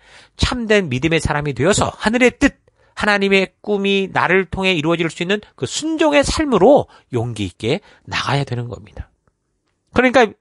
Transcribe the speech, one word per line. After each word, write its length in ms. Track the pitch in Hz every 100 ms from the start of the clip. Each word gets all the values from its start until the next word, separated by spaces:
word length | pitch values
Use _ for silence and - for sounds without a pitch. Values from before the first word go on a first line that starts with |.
| _ - _ -
참된 540 | - 247 220 214 170
믿음의 300 | 127 160 165
사람이 340 | - 147 147
되어서 360 | 117 156 156 135 -
하늘의 420 | 214 240 247 -
뜻, 200 | - - _ _ _
하나님의 600 | - 208 202 196 196 185 _
꿈이 480 | - 202 196 196 190
나를 320 | 139 143 185
통해 300 | 185 - 190
이루어질 340 | 180 156 170 165
수 140 | -
있는 180 | 175 208 -
그 100 | -
순종의 580 | 196 - 311 320 320 294
삶으로 640 | 277 - 302 214 202 277 - - _
용기 300 | 123 120 107
있게 360 | 95 - 107 180 - _
나가야 400 | - 90 - 139
되는 240 | 139 123 120
겁니다. 420 | 104 104 - - _ _ _ _ _ _ _ _ -
그러니까 300 | 254 262 220 -